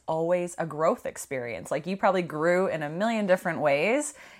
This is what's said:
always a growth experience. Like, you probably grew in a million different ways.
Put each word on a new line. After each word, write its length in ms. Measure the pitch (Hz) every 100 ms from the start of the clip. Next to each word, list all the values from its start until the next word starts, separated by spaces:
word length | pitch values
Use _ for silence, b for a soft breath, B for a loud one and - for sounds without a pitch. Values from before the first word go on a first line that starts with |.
| -
always 480 | 160 165 180 175 -
a 80 | 165
growth 400 | 151 165 240 -
experience. 640 | - - 131 120 90 -
Like, 160 | 151 160
you 120 | 190
probably 240 | 202 185
grew 460 | 165 151 170 180 190
in 140 | 160
a 80 | 147
million 380 | 165 220 220 202
different 320 | 185 180 139
ways. 540 | 147 143 190 277 285 - B